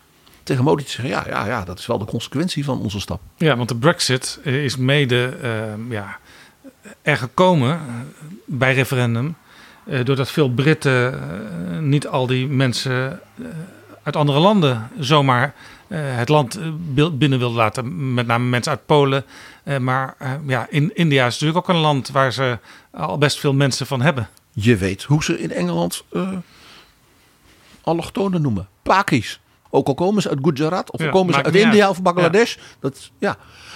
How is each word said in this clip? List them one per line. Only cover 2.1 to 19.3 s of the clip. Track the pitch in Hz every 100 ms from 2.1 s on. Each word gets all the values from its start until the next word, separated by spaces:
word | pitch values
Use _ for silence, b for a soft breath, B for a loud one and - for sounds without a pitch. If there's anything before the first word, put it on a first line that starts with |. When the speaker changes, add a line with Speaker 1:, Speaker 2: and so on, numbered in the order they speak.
| 120 - 131 180 -
Speaker 1:
van | 143 127
onze | 110 101
stap." | - 85 - -
Speaker 2:
Ja, | 160 123
want | 120
de | 120
Brexit, | 135 170 - 127 - -
eh, | - 131
is | 143 127
mede, | 127 143 139 123 127 -
eh, | 123 110 110 107 117
ja, | 110 98 - - B B B 269 - - -
er | - 139
gekomen, | 120 - 185 175 123
eh, | 165 156 120 117 - 151 -
bij | - 143 131
referendum, | 131 127 131 120 117 135 170 _ B B B
eh, | B 147
doordat | 127 139 135
veel | - 143
Britten, | 120 131 151 143 127 123 123 135 175 214 170 180
eh, | 170
niet | 151 143 -
al | 156 127
die | 127 131
mensen, | 131 135 117 135 127 131 170 - -
eh, | 247 165 175 - - -
uit | - 156
andere | 147 139
landen | 175 214 151 123 113 233
zomaar, | 127 151 139 123 139 - B B B
eh, | 175 143 123
het | 120
land, | 151 127 190
eh, | 160 156
bil-, | 170 127 156 143
binnen | 147 131
wilden | 123 117
laten. | 110 - 123 175 135
Met | 123 117
name | 117
mensen | 123 123 123
uit | 147 -
Polen. | 151 139 135 135